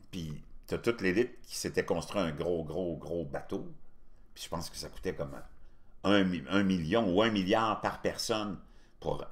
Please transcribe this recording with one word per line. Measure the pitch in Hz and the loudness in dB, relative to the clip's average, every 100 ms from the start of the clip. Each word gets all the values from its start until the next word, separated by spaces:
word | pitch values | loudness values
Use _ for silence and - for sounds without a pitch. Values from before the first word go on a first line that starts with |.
| - | -12
puis | 92 78 76 - - - | -8 -6 -8 -10 -12 -4
t'as | 85 | -2
toute | 117 117 | 0 2
l'élite | 95 92 123 - | 4 4 2 -2
qui | - - | -10 -6
s'était | 87 92 - | -2 0 0
construit | 85 - 104 | 0 0 0
un | 85 | 0
gros, | 73 82 85 | 0 0 0
gros, | 76 80 90 76 | -2 -2 -2 -4
gros | 76 85 76 | -4 -4 -4
bateau, | - - 95 85 - - - - - - | -6 -6 -6 -6 -10 -12 -12 -16 -16 -18
puis | - | -14
je | - | -8
pense | 82 80 | -6 -6
que | - | -8
ça | 76 | -10
coûtait | - 92 76 | -6 -4 -4
comme | 71 69 - - - - - - | -4 -8 -12 -14 -14 -16 -18 -2
un | 95 101 | 6 6
mi-, | 95 85 67 | 6 2 2
un | 98 | 4
million | 98 92 78 82 101 | 4 4 4 4 6
ou | 90 | 6
un | 113 | 6
milliard | 104 92 110 110 101 | 4 4 4 4 2
par | 104 - | -2 0
personne | 95 - - 110 104 82 - - - - | -2 -2 0 0 -2 -6 -12 -20 -20 -6
pour | - - - | -4 -2 -4